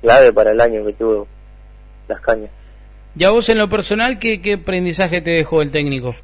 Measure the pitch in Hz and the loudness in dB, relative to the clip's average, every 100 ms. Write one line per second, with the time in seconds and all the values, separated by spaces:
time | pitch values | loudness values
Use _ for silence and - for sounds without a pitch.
0 | 113 127 127 107 107 110 117 110 104 101 | 6 6 6 6 2 2 0 0 -6 -4
1 | 113 107 104 - - - - - - - | -4 -4 -6 -18 -20 -20 -20 -20 -20 -20
2 | - - - 113 107 - - - - - | -14 -8 -4 -4 -4 -18 -20 -20 -20 -20
3 | - - 180 226 226 226 208 208 - 208 | -20 0 2 2 2 0 0 -2 -2 -2
4 | 240 240 226 214 185 202 170 185 180 160 | -2 -2 -4 -4 -4 -4 -4 -4 -2 -2
5 | 185 175 160 170 151 156 147 147 147 135 | -2 -2 -2 -2 0 0 0 -2 -4 -6
6 | 123 117 | -8 -12